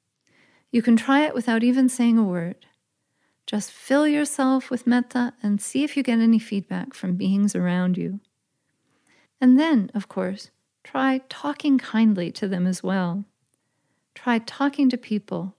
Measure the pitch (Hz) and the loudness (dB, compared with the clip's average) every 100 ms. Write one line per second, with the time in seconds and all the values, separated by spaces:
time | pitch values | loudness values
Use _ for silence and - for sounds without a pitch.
0 | _ _ _ _ _ _ _ 240 226 226 | _ _ _ _ _ _ _ -2 2 2
1 | - 269 302 - 240 226 240 254 254 - | 4 2 2 -2 -2 0 2 2 2 2
2 | 233 226 208 180 170 - _ _ _ _ | 2 2 2 -2 -6 -10 _ _ _ _
3 | _ _ _ _ - 214 196 - - 277 | _ _ _ _ -8 -8 -8 -14 -2 2
4 | 302 294 294 - 262 269 - 254 - 247 | 2 0 -2 -2 0 0 -2 -4 0 0
5 | 247 254 240 - 208 202 - 262 294 285 | 0 -2 -4 -4 -2 -2 -2 -4 -2 -2
6 | 254 226 226 226 220 202 - 185 269 - | 0 2 4 2 2 -6 -6 -8 -10 -10
7 | 185 180 190 196 202 185 180 180 180 180 | -4 -2 0 2 0 0 -2 0 0 -2
8 | 170 196 - _ _ _ _ _ _ _ | -4 -8 -14 _ _ _ _ _ _ _
9 | _ _ _ _ 254 254 320 277 190 214 | _ _ _ _ 6 6 6 2 0 -6
10 | 196 - 185 196 - _ _ _ - 277 | -8 -6 -6 -6 -14 _ _ _ -10 -2
11 | 269 262 262 - 285 294 302 262 - 220 | 0 -2 -6 -10 -8 -4 0 0 0 2
12 | 220 196 170 - 202 185 180 180 185 190 | 2 2 -4 -6 -6 -2 -2 -2 -2 -2
13 | 180 175 202 _ _ _ _ _ _ _ | -2 -4 -10 _ _ _ _ _ _ _
14 | _ - - 233 226 - 285 277 269 247 | _ -10 -2 -2 -4 -4 -4 0 0 0
15 | - 208 - 170 185 | -4 -6 -4 -8 -8